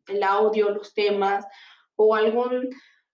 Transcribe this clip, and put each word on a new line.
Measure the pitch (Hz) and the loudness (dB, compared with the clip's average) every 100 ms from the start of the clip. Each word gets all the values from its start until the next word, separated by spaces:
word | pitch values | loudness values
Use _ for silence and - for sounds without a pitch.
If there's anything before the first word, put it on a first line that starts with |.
| - | -8
el | 202 | -4
audio, | 196 202 214 214 208 | 0 2 2 2 0
los | 202 - | -2 -6
temas, | - 208 202 196 202 - - - - _ - | -4 -2 0 0 -2 -6 -18 -20 -20 _ 2
o | 214 220 | 2 4
algún, | 220 233 247 254 254 - - _ _ | 2 0 -2 -4 -6 -10 -20 _ _